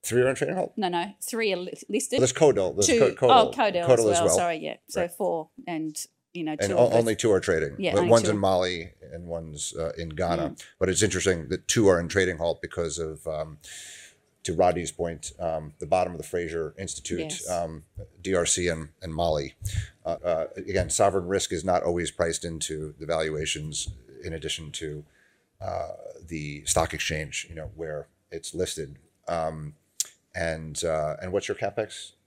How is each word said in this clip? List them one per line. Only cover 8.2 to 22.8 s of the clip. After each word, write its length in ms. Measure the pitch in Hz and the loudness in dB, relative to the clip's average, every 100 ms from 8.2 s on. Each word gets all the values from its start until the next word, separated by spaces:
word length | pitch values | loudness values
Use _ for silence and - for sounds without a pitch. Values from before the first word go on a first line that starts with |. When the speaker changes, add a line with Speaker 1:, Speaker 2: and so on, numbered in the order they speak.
Speaker 2:
two. 80 | - | 6
Speaker 1:
in 60 | 104 | 2
Mali 560 | 98 92 92 87 85 _ 76 | 4 4 2 -2 -8 _ -16
and 160 | 80 87 | -14 -8
one's, 480 | 85 80 73 - - | -8 -8 -10 -10 -6
uh, 160 | 80 - | -6 -6
in 120 | 82 | -8
Ghana. 400 | 78 87 82 76 | -4 -2 0 -2
Speaker 2:
Mm. 140 | - - _ | -6 -20 _
Speaker 1:
But 100 | 92 | 0
it's 140 | 87 | 2
interesting 460 | 107 90 92 87 67 | 2 2 2 2 0
that 180 | 80 - | -6 0
two 200 | 117 101 | 6 8
are 120 | 87 | 6
in 80 | 85 | 4
trading 300 | 101 90 82 | 2 2 2
halt 240 | 85 80 | -2 -2
because 360 | - - 85 76 | -6 -4 -4 -4
of, 300 | 80 78 82 | -6 -6 -6
um, 300 | 76 78 76 - - - - - _ _ _ | -6 -6 -10 -18 -16 -16 -18 -20 _ _ _
to 100 | - | -4
Rodney's 380 | 85 90 90 80 | 4 4 4 -4
point, 420 | - 85 80 - - | -4 -4 -4 -12 -6
um, 360 | 85 80 76 - | -4 -4 -8 -12
the 60 | 76 | 0
bottom 280 | 92 90 | 2 2
of 40 | 85 | -4
the 60 | |
Fraser 500 | - 90 85 82 78 - | -4 -4 -2 -4 -6 -6
Institute, 400 | 95 - - 85 | -10 -10 -6 -4
Speaker 2:
Yes. 300 | 156 - - | -4 -8 -4
Speaker 1:
um, 340 | 90 85 78 78 - - _ | -4 -4 -8 -14 -16 -16 _
D 120 | 92 | -2
R 120 | 92 85 | 0 2
C 240 | - 87 | 2 0
and, 200 | 80 76 _ | -2 -6 _
and 120 | 90 | -8
Mali. 420 | 80 85 76 69 - - - - _ - | -2 0 0 -2 -8 -4 -4 -6 _ -8
Uh, 120 | 80 | -4
uh, 240 | 87 82 80 - | -2 -2 -2 -8
again, 340 | 92 95 92 | -2 0 0
sovereign 380 | - 101 95 87 | 4 4 4 0
risk 240 | 98 - | 0 0
is 140 | 87 90 | -2 2
not 180 | 87 | 2
always 260 | - 87 82 | 2 0 -2
priced 360 | - 85 82 85 | 0 -2 0 -6
into 500 | 80 - 78 | -8 -6 -6